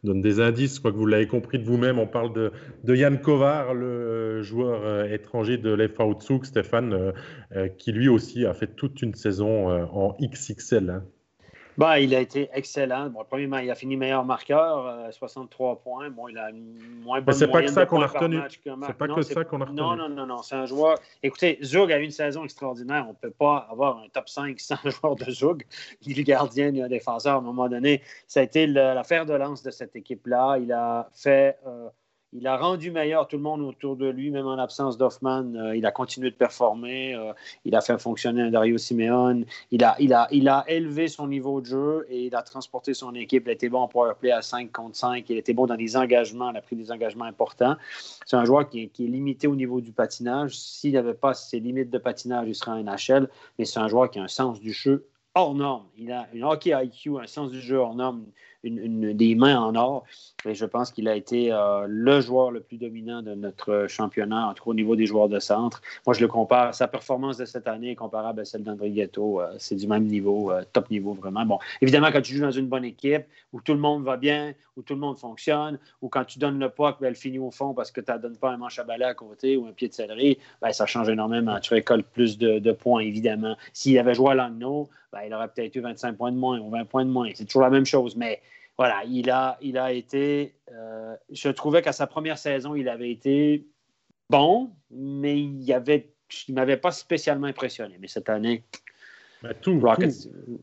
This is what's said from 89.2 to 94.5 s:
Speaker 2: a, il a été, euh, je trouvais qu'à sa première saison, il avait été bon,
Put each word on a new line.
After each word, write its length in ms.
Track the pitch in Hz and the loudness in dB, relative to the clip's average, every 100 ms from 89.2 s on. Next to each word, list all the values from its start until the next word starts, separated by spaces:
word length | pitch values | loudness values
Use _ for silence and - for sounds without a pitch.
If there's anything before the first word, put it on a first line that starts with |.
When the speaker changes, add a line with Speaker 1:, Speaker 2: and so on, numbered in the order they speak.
| 123 | 2
Speaker 2:
a, 280 | 127 131 - | 2 0 -4
il 160 | 143 127 | -6 -2
a 140 | 131 | -2
été, 640 | 123 120 139 143 147 143 _ - | -2 -4 -2 0 0 -4 _ -20
euh, 420 | 117 113 110 110 113 _ | -18 -14 -12 -12 -14 _
je 180 | - 143 | -6 -4
trouvais 320 | 131 151 156 | -2 4 4
qu'à 100 | - | 4
sa 160 | 139 143 | -2 -4
première 300 | - 156 151 | -4 -6 -6
saison, 380 | 151 135 131 147 | -4 -4 -4 -4
il 120 | 127 | -4
avait 240 | 117 120 | -6 -6
été 540 | 120 135 139 147 147 - _ _ _ _ _ _ | -6 0 4 4 2 -2 _ _ _ _ _ _
bon, 400 | 143 151 | 4 6